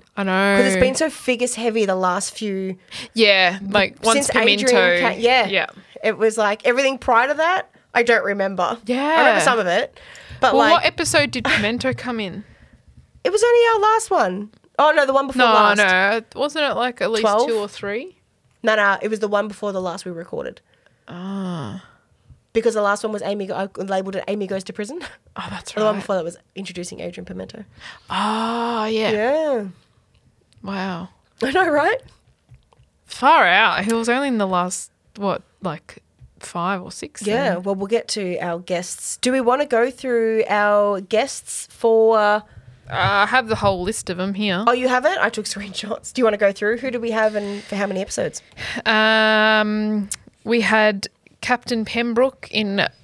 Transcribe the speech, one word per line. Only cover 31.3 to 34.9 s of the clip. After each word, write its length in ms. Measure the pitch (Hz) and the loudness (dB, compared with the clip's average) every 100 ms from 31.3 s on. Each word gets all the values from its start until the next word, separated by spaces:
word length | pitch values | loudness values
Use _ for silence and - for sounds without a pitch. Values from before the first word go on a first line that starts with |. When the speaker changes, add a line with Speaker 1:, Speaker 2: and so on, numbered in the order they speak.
| - | -8
Speaker 2:
I 80 | 262 | -2
know, 180 | 320 349 | 0 2
right? 320 | 294 330 480 - _ _ _ _ - _ _ _ _ | 2 0 -2 -6 _ _ _ _ -20 _ _ _ _
Speaker 1:
Far 420 | - - 262 320 185 | -20 0 4 6 6
out. 380 | 185 220 156 | 4 4 2
He 80 | 202 | -2
was 160 | 226 226 | -2 0
only 200 | 247 277 | 0 0
in 100 | 226 | -2
the 80 | 190 | 0
last, 440 | 185 180 - - | 0 -2 -6 -12